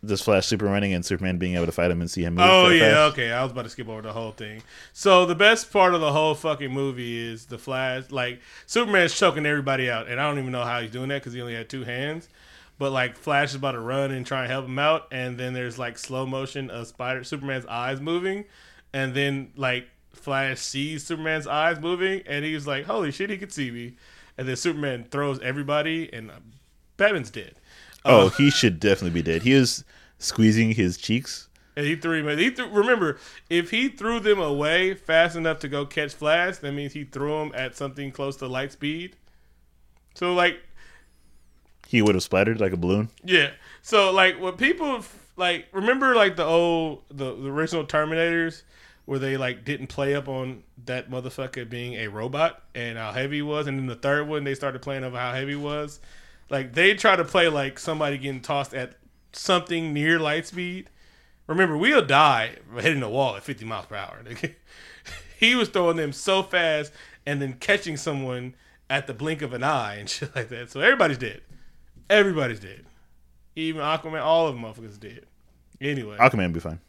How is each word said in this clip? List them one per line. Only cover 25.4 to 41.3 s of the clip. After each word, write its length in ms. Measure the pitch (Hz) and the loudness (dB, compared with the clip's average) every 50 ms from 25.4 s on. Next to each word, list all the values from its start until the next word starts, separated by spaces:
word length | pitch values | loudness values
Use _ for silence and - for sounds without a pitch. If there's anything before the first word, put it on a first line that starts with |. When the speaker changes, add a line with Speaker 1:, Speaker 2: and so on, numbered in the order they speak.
Speaker 2:
everybody, 680 | - 127 131 147 143 139 147 147 147 160 160 165 165 - | -4 -4 -4 -4 -2 0 0 0 0 0 -2 -4 -6 -8
and, 180 | - 113 110 107 | -10 -14 -14 -14
uh, 40 | 76 - - 113 110 - _ _ _ _ _ _ _ | -18 -20 -20 -20 -20 -20 _ _ _ _ _ _ _
Batman's 340 | - 196 208 208 165 127 101 | 2 4 4 4 2 -4 -6
dead. 260 | - 117 95 - - _ _ _ - - - - - - _ | -10 -14 -14 -14 -18 _ _ _ -20 -20 -20 -20 -20 -4 _
Speaker 1:
Oh, 220 | 139 131 110 98 | 8 10 10 10
Speaker 2:
Uh, 40 | 95 | 8
Speaker 1:
he 180 | - - 139 143 | 6 6 4 6
should 300 | 135 - - 113 87 78 | 6 6 4 4 4 4
definitely 320 | 107 104 98 - 92 87 82 85 | 4 4 4 4 2 -2 0 0
be 80 | 78 80 | 0 0
dead. 140 | 82 82 | 0 2
He 80 | 95 123 | 4 6
is 300 | 135 135 127 120 - - - _ - - - _ _ _ | 6 6 6 4 0 -6 -8 _ -20 -20 -20 _ _ _
squeezing 500 | - - - - 113 110 107 110 113 113 | -8 -6 2 6 6 8 8 6 4 2
his 260 | 113 113 101 90 87 | 4 2 2 0 0
cheeks. 520 | - - - 107 - 71 - - - - _ _ _ _ _ _ | -4 -2 -2 -2 -2 -2 -6 -14 -14 -16 _ _ _ _ _ _
Speaker 2:
And 80 | 147 147 | -4 -2
he 120 | 147 165 | -2 -2
threw 280 | 165 - 170 165 160 147 | -2 -2 -2 -2 -2 -2
him, 140 | 151 147 151 | -2 0 0
he 100 | 185 254 | 0 0
threw, 180 | 254 - 247 233 | 0 -4 -8 -2
remember, 500 | 214 202 202 240 254 226 185 156 143 - - - - - _ _ | 2 2 4 4 4 4 2 0 -2 -4 -10 -20 -20 -20 _ _
if 200 | 170 170 170 170 | 0 0 0 0
he 160 | - 220 254 269 | -2 0 0 -2
threw 320 | - - 196 220 233 233 | -4 -4 -4 -2 -2 0
them 180 | 196 208 208 196 | 4 4 4 4
away 560 | 170 151 143 143 147 151 165 175 185 185 190 | 4 0 0 0 2 2 2 2 2 2 -2
fast 400 | 185 - - 160 160 165 170 160 | -4 -2 2 4 6 6 4 2
enough 240 | 170 165 160 160 156 | -2 -2 -2 -2 -2
to 80 | - 143 | -6 -6
go 160 | 139 143 143 | -4 -4 -6
catch 300 | 139 - 160 151 139 - | -4 -4 -4 -4 -4 -6
Flash, 440 | - 151 151 156 170 175 185 185 - | -4 0 2 2 2 2 0 -4 -6
that 140 | - 143 | -10 -8
means 200 | 139 143 143 139 | -8 -6 -8 -8
he 100 | - 156 | -10 -12
threw 380 | 143 135 - 135 139 147 151 156 | -14 -12 -8 -6 -4 -4 -2 -4
'em 100 | 156 151 - | -4 -6 -6
at 200 | 123 131 131 120 | -8 -8 -8 -8
something 360 | - 143 139 131 143 139 139 | -8 -10 -8 -8 -8 -10 -10
close 240 | 131 - 139 139 139 | -8 -6 -6 -6 -6
to 100 | - 139 | -8 -8
light 240 | 127 127 127 135 139 | -6 -6 -6 -6 -6
speed. 460 | - _ 143 143 151 165 175 185 _ _ _ _ _ _ _ _ _ _ _ _ _ _ _ _ _ _ _ _ _ | -8 _ -6 -6 -6 -6 -10 -12 _ _ _ _ _ _ _ _ _ _ _ _ _ _ _ _ _ _ _ _ _
So, 180 | - 180 180 | -4 -2 0
like, 280 | 180 180 175 180 - - - - - - - - - - _ _ _ _ _ - | 2 4 4 2 2 -2 -14 -20 -20 -20 -20 -20 -20 -20 _ _ _ _ _ -20